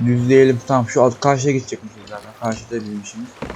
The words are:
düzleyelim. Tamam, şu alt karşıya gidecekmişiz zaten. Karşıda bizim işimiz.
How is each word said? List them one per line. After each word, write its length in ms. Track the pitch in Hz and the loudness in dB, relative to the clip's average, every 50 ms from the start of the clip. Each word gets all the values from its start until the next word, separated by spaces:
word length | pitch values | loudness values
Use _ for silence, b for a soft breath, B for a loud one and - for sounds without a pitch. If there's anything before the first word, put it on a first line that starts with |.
| 117 | -2
düzleyelim. 540 | 120 123 123 120 123 135 135 135 131 123 117 - - | 0 0 0 2 4 6 6 6 6 4 0 -2 -2
Tamam, 220 | 139 131 117 110 | 0 0 0 0
şu 140 | - 139 127 | 2 2 2
alt 160 | 127 117 - | 2 2 0
karşıya 340 | - 143 139 131 127 147 135 | 0 0 0 0 0 -2 -2
gidecekmişiz 480 | 135 - - 110 101 110 107 - 104 101 - | -2 -4 -6 -10 -14 -14 -16 -20 -20 -20 -18
zaten. 220 | 104 104 - 107 110 - | -18 -18 -18 -20 -14 -10
Karşıda 360 | 120 113 113 110 - - 117 | -8 -6 -6 -8 -8 -10 -10
bizim 260 | 117 107 104 104 104 | -10 -8 -10 -10 -12
işimiz. 280 | 101 - - 110 123 123 - - - - - | -12 -14 -14 -14 -16 -16 -14 -14 -14 -12 -12